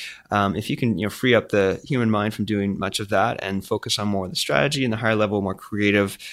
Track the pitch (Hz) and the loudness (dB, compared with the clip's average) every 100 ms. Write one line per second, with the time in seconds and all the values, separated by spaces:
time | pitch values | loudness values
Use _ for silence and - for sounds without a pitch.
0 | - - - 101 98 101 107 143 120 87 | -8 -14 -2 0 2 0 -4 0 0 0
1 | 101 - 131 113 - 104 95 92 - 131 | -2 0 4 4 4 2 2 0 -2 0
2 | 113 107 104 - 104 104 101 95 92 98 | 2 2 0 -2 -2 0 0 0 -2 -4
3 | 101 101 98 - 98 98 - 110 - - | -2 0 0 -2 -4 -4 -4 -4 -2 -2
4 | 104 98 92 - - 143 143 143 127 110 | 0 -2 -2 -4 0 2 2 0 -2 0
5 | 113 110 104 101 95 95 - 104 104 101 | 0 2 2 0 -2 -4 -6 0 4 4
6 | 98 - - | 2 -2 -14